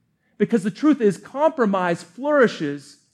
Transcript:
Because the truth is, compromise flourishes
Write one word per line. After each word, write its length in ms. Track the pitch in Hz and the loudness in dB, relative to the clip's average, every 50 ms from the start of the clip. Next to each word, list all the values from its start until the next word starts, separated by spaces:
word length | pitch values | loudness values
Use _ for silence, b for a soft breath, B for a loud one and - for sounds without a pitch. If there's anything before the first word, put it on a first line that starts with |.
| _ _ _ _ _ _ _ | _ _ _ _ _ _ _
Because 260 | - 208 - 226 220 170 | -4 -2 0 0 -2 -2
the 80 | 214 | -4
truth 300 | - - 277 311 277 - | -4 0 2 2 2 4
is, 160 | 226 202 175 | 2 0 0
compromise 840 | - - - - 269 311 320 320 294 226 196 190 190 180 175 170 170 - | -2 -8 -12 -4 -2 0 0 0 0 0 0 0 0 0 -2 -2 -4 -8
flourishes 1000 | - _ 240 269 294 294 285 233 196 - - 160 143 143 143 - - - _ _ _ | -14 _ -6 -2 0 2 4 4 2 2 -2 -6 -6 -6 -8 -12 -18 -20 _ _ _